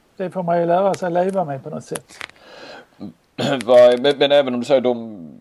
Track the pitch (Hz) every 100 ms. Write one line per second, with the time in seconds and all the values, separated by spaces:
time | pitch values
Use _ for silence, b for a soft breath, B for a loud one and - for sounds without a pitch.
0 | _ - 180 185 170 170 170 175 196 175
1 | 180 175 190 190 170 139 151 151 - -
2 | _ - - B B B B B B -
3 | 101 - _ - 127 135 110 123 123 123
4 | 139 139 143 143 131 123 120 135 123 120
5 | 113 104 80 50